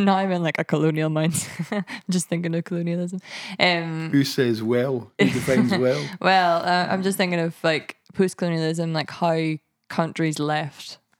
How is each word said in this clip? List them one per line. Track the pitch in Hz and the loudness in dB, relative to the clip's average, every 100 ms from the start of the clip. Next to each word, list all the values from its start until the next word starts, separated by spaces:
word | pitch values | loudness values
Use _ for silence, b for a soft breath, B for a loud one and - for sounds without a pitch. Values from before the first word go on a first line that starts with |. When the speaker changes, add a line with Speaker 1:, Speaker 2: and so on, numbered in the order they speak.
| 196 | 4
Speaker 1:
now | 190 | 2
I'm | 196 | 2
in, | 180 | 0
like, | 165 147 | 0 -2
a | |
colonial | 160 151 156 160 156 | 0 2 2 2 0
mindset, | 156 160 156 - - 165 208 185 B | 0 0 0 -6 -10 -6 -6 -6 B
<laughs> | - | -4
just | 185 - | -2 -2
thinking | 170 170 165 | -4 -2 -4
of | 165 | -4
colonialism. | 175 170 170 175 185 B B B 190 | -4 -2 -2 -4 -8 B B B 0
Um, | 180 170 165 160 160 | 0 0 -2 -6 0
Speaker 2:
Who | 143 | 2
says | 131 - 123 110 | 2 2 0 0
well? | 113 123 131 127 104 - | 0 0 0 -4 -4 0
Who | 262 | 2
defines | 123 131 131 123 | 2 2 4 4
Speaker 1:
<laughs> | 185 | 4
Speaker 2:
well? | 127 143 143 185 | 2 2 -2 -2
Speaker 1:
Well, | 185 190 180 170 - | 4 4 4 2 2
uh, | 180 175 | 0 2
I'm | 190 | 0
just | 190 190 | 0 0
thinking | 185 175 | 0 0
of, | 165 - | -2 -2
like, | 165 156 - - _ | 0 0 -4 -16 _
post-colonialism, | - 185 - 175 165 160 165 165 | 0 0 0 -2 0 0 -2 -2
like, | 160 147 | -2 -4
how | - 175 160 160 156 _ _ - | -2 0 2 0 -4 _ _ -8
countries | - 160 - 160 147 | -2 -2 0 -2 -2
left. | 147 151 156 - - - _ | -2 -2 -4 -10 -18 -18 _